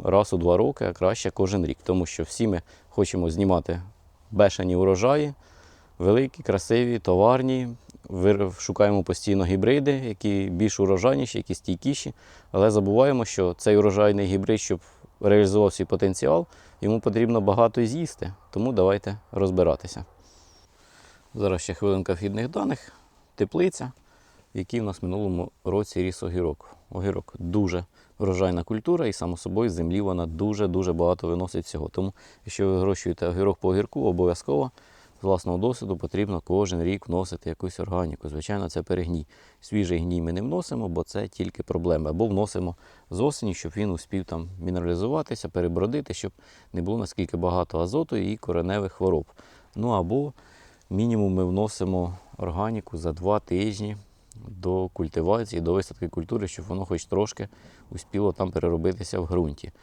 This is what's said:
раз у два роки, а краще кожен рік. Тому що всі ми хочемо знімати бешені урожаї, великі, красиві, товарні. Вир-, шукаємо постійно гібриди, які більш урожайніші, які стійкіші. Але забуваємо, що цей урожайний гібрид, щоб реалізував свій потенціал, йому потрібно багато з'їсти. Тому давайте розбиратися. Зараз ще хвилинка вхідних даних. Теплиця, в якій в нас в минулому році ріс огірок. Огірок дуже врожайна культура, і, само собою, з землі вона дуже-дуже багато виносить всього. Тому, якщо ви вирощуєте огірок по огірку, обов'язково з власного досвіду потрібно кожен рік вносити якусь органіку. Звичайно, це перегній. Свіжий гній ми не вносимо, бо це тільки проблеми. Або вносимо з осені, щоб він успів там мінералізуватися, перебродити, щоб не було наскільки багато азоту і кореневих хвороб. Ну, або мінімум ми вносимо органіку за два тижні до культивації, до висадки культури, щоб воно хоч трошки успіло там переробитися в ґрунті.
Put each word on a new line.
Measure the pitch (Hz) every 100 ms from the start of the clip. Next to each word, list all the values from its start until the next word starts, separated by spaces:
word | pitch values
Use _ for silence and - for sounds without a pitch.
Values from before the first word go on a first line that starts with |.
раз | 92 98 107
у | 90
два | 85 90
роки, | 127 -
а | 101
краще | 87 92 113 95
кожен | - 95 101 78
рік. | 65
Тому | - 92 85
що | -
всі | 82 - 113
ми | 87 - - _
хочемо | - 95 92 82
знімати | 82 98 87 82 87 95 - _ _ -
бешені | 104 98 - 92 90
урожаї, | 95 92 120 147 151 139 - - - - _ -
великі, | 92 117 135 -
красиві, | - 98 - 117 120 117
товарні. | - 101 110 131 131 131 123 120 - - -
Вир-, | 95 95 101 95 90
шукаємо | - 92 104 101
постійно | 90 95 - 98
гібриди, | 90 95 107 143 139
які | 135 123 101 104 98 95
більш | 87 107 -
урожайніші, | 98 95 120 139 127 104
які | -
стійкіші. | 90 - 90 135 143 139 - - - -
Але | 95 110
забуваємо, | 104 98 110 139 131
що | 113 - 90 87
цей | 110 104
урожайний | 104 98 104 101 95
гібрид, | 95 98 110
щоб | - 90 - - - -
реалізував | 104 104 98 104 101
свій | -
потенціал, | 90 92 98 92 - 165 175 - - -
йому | 101 110
потрібно | 117 107 117 117
багато | 101 101 117 123 113
з'їсти. | 147 165 - 92 - _
Тому | 98 123
давайте | 107 95 101 101 104 -
розбиратися. | 98 95 92 82 69 - - - _ - - _ _ _ _ _ - - - _
Зараз | 113 98 90
ще | -
хвилинка | 92 101 95 87
вхідних | 87 98 104 123
даних. | 175 - - - - _ _ _
Теплиця, | - 101 160 180 - 127 - _ _ _ _ _
в | 98
якій | 95 117
в |
нас | 104 92
в |
минулому | 90 98 98 87 90 -
році | 92 98 104 92
ріс | 92 -
огірок. | 95 90 85 73 - - -
Огірок | 95 98 90 - -
дуже | 87 104 95 87 90 _ _ -
врожайна | 98 92 92 87
культура, | 80 110 165 175 120
і, |
само | - 87 87
собою, | - 95 117
з |
землі | 85 85 95
вона | 98 90 85
дуже-дуже | 80 104 104 98 90 92
багато | 85 87 92 85
виносить | 87 92 90
всього. | - - 78
Тому, | - 98 - - -
якщо | - - 98
ви | 95
вирощуєте | 95 92 90 82 87
огірок | 87 101 90
по | 95
огірку, | 95 - 143
обов'язково | 107 90 90 87 - 143 131 - - - - _
з |
власного | 98 90 92 90
досвіду | 117 123 104 90
потрібно | 85 92 104 87
кожен | - 92 98 87
рік | 85 98 -
вносити | 87 92 85 82
якусь | 82 92 -
органіку. | 90 90 85 73 73
Звичайно, | 76 80 101 87
це | 87
перегній. | - 90 85 85 76 - - _
Свіжий | - 104 90 85
гній | 87 87
ми | 82
не | 90
вносимо, | 123 175 - 123 98
бо | 82
це | - 104 104
тільки | - 92 -
проблеми. | - 82 87 80 76
Або | 82 113
вносимо | 98 104 92 90 - - - -
з | 92
осені, | 143 - 107
щоб | 87 87 104
він | 104
успів | 87 - 95
там | 90 82 85 92
мінералізуватися, | 87 90 87 87 113 156 - 120 87
перебродити, | 90 87 85 104 147 135
щоб | - 101 - - - _
не | 92
було | 87 113
наскільки | 98 - 87 85
багато | 90 90 87 80
азоту | 87 143 160 110
і | 95 107
кореневих | - 85 90 101 95
хвороб. | - 95 80 - - - - _
Ну, | 104 120
або | 104 87 131 143 - - - - _ -
мінімум | 95 117 113 98
ми | 92
вносимо | 90 95 107 - 95 92 87 90 - -
органіку | 92 87 110 110 - 82
за | 82
два | 80 92 104
тижні | - 90 107 101 104 104 - _ _ 110 120
до | 92 90 92 92
культивації, | - 80 85 85 113 110 87
до | 82
висадки | 95 - - 87
культури, | - 80 110 95
щоб | - 90
воно | 92
хоч | 95 87
трошки | - 95 104 - 107 - - - -
успіло | - - 101 104
там | - 92
переробитися | 82 85 85 87 90 - 95
в | 82
ґрунті. | 90 78 71 - -